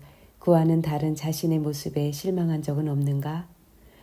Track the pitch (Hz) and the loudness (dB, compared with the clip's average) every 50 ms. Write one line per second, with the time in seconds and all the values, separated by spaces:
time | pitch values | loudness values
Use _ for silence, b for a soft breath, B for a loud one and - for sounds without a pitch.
0 | B B B B B B B B - 175 175 160 160 160 165 165 160 156 151 147 | B B B B B B B B 2 4 6 6 6 6 4 2 2 0 -2 -2
1 | 156 156 151 151 151 156 156 - - 165 160 156 151 151 147 143 - - 139 147 | 0 -2 -2 -2 -2 -4 -4 -2 0 0 0 0 0 -2 -4 -4 -6 -6 -4 -2
2 | 147 147 147 - - 190 185 180 170 165 160 151 156 - 143 147 156 151 143 143 | -2 -2 -4 -4 -4 -2 -2 0 0 0 0 -2 -2 -2 -2 -2 -2 0 0 0
3 | 143 143 139 139 135 147 160 170 175 - - _ _ _ b b b b b b | 0 0 0 -2 -2 -4 -6 -8 -10 -10 -16 _ _ _ b b b b b b